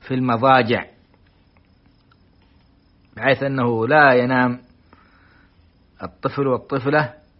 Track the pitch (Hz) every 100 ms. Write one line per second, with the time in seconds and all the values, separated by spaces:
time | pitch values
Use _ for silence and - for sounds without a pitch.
0 | - 127 127 117 135 131 113 110 - _
1 | _ _ _ _ _ _ _ _ _ _
2 | _ _ _ _ _ _ _ _ _ _
3 | _ - 127 127 135 135 120 113 113 151
4 | 143 123 123 131 127 123 - _ _ -
5 | _ _ _ _ _ _ _ _ _ _
6 | 92 _ 135 - 135 120 - 139 127 151
7 | 151 - _